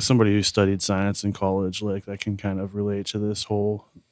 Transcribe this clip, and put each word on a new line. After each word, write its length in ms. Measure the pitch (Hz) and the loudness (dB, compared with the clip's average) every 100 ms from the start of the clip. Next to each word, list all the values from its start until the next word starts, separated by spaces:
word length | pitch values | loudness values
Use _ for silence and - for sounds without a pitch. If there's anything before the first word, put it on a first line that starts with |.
somebody 320 | - 127 107 | 2 4 6
who 100 | 104 | 4
studied 400 | 95 - 98 98 | 2 4 2 2
science 400 | - 95 98 98 | 0 0 0 0
in 100 | 101 | -4
college, 480 | 98 98 95 95 95 | 0 0 0 -2 -4
like, 280 | 104 98 98 | -4 -4 -6
I 80 | 98 | -8
can 200 | - 101 | -6 -4
kind 220 | 101 95 | -4 -4
of 160 | 98 | -4
relate 320 | 101 104 101 98 | -4 -2 -2 -4
to 140 | 104 | -4
this 240 | 104 104 | -4 -4
whole, 420 | - 104 104 104 - - _ | -2 0 0 -2 -8 -20 _